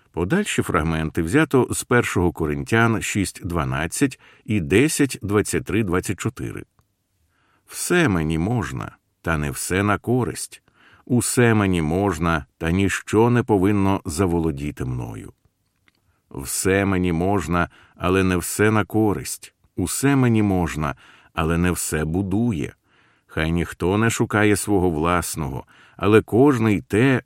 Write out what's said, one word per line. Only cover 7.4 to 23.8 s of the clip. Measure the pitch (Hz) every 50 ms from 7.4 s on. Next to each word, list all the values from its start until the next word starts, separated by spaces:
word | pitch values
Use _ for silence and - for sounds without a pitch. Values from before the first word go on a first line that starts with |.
| _ _ _ _ _ _
«Все | - - - - 175 180 165 123
мені | 92 82 78 78 80 78
можна, | 85 104 123 117 85 65 67 58 50 - - _ _ _ _ _
та | - 85 80 76
не | 73 71
все | 65 - - - 90 95 101
на | 104 101 -
користь. | - 110 120 127 113 82 64 - - - - - _ _ _ _ _ _ _ _ _
Усе | - 127 117 - - - 127 120 117 113
мені | 107 101 95 90 85
можна, | 78 76 82 95 101 101 87 76 85 85 82 78 73 - _ _
та | 82 82
ніщо | 85 95 98 92 - - - - - 104 117 120
не | 120 120 113
повинно | - 107 95 90 104 104 101 98 98 98 95 -
заволодіти | 95 76 85 101 87 85 85 80 82 71 67 71 73 69 - 67
мною. | 64 62 60 58 57 53 53 50 50 - _ _ _ _ _ _ _ _ _ _ _ _ _ _ _ _ _ _ _
Все | - 69 69 64 - - - 95 95 98 98
мені | 98 95 90 90 90 85
можна, | 80 87 95 104 98 73 78 87 87 85 - - _ _ _ _
але | - 82 87 92 95 95
не | 92 90 87
все | - - - - 104 110
на | 107 107 95
користь. | - - 110 110 104 92 67 65 - - - - - _ _ _ _ _
Усе | - 92 82 - - 131 139 139
мені | 135 127 120 113 110 107
можна, | 101 92 90 87 76 69 76 78 71 65 - - - - _ _ _ _
але | 85 82 80 85 85
не | 87 90
все | 85 - - - 85 76 80
будує. | 78 82 92 101 92 92 107 120 120 98 73 67 - - _ _ _ _ _ _ _ _ _ _
Хай | _ - 80 80 82
ніхто | 85 85 80 - - -